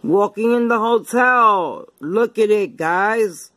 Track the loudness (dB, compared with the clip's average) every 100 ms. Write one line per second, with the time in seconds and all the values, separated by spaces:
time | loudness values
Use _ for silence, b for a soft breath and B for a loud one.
0 | 0 0 0 -2 0 0 0 0 0 -2
1 | 0 0 2 4 4 2 -2 -8 -16 _
2 | -4 -2 -2 0 2 2 0 -4 -2 0
3 | 0 0 -2 -4 -20